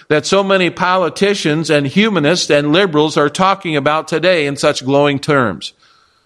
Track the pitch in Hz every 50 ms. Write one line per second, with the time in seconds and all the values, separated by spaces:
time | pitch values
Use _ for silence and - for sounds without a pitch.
0 | - - 151 151 143 - 196 196 196 190 196 190 180 165 - - 185 180 185 190
1 | 180 156 - - 196 202 202 196 - 160 147 160 160 156 151 147 143 135 131 185
2 | 214 226 202 170 147 147 175 175 - - 151 147 147 147 151 180 208 190 151 151
3 | 151 156 143 165 147 147 147 - 190 190 196 190 - 175 156 143 135 147 151 156
4 | 151 - 170 156 151 185 185 165 147 143 143 - - 151 139 - 131 127 139 139
5 | 143 147 143 131 - - 147 139 123 107 87 - - - - _ _ _ _ _
6 | _ _ _ _ _